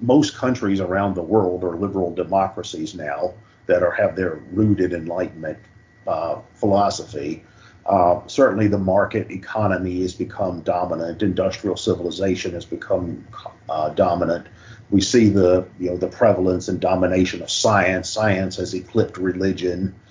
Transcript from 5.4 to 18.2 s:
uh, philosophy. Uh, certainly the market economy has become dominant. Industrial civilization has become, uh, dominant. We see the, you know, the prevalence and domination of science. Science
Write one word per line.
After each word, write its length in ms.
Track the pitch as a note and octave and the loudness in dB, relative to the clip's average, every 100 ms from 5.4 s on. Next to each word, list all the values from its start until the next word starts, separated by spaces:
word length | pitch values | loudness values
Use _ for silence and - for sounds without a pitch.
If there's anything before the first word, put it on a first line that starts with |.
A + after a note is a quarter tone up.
| D#2 D2+ - _ _ _ - | -10 -10 -14 _ _ _ -6
uh, 320 | D#2+ E2 D2+ - - | -4 -4 -8 -10 -4
philosophy. 880 | G#2+ G2 G2+ - - D2 D2 - - _ - - - | 0 2 2 -2 -8 -8 -8 -8 -12 _ -20 -12 0
Uh, 360 | F#2+ F2 F2 - | 4 4 2 0
certainly 420 | - C3 G2+ G#2+ | 2 4 4 2
the 120 | G2 | 2
market 500 | F#2+ F#2+ F#2+ A2 F#2 | 2 2 2 0 -4
economy 720 | F#2+ - A2 G#2 F#2 F#2 F2+ | -10 -8 -2 0 0 -2 -2
has 140 | F#2 - | -4 -4
become 460 | F#2+ - F#2 F2 | -8 -4 -4 -4
dominant. 600 | D#2+ F2 F2 E2 E2 E2+ | -2 -2 -2 -4 -6 -2
Industrial 560 | G#2+ F#2+ F#2+ - G#2 F2 | -2 0 -2 -2 -4 -2
civilization 760 | - F2 F2 D#2+ G2 F#2 F#2+ | 0 0 -2 -2 -2 -2 -4
has 120 | E2+ - | -8 -10
become, 640 | D2+ - F#2 F2 C#2+ - - - - - | -10 -2 -2 -2 -8 -12 -18 -18 -16 -8
uh, 200 | D#2+ D2+ | -4 -2
dominant. 580 | D#2 F#2 E2+ E2 E2+ - - - - - | 0 0 2 0 -2 -6 -20 -20 -20 0
We 120 | G2+ | 0
see 280 | - B2 G#2+ | 4 6 6
the, 380 | G2 F#2 F#2 F#2 - | 6 6 4 2 -6
you 120 | F2+ | -4
know, 60 | F2+ | -2
the 100 | F2+ | -4
prevalence 600 | - A2+ F2+ F#2 F2+ F2 | 2 4 4 2 0 -2
and 100 | F2+ | -2
domination 640 | F#2 F#2 F2+ F#2 F2+ F2 | 0 2 2 2 0 0
of 80 | - | -6
science. 580 | - A2+ G#2 F2+ F#2 F2+ | 0 2 2 2 0 -4
Science 460 | G#2+ | -2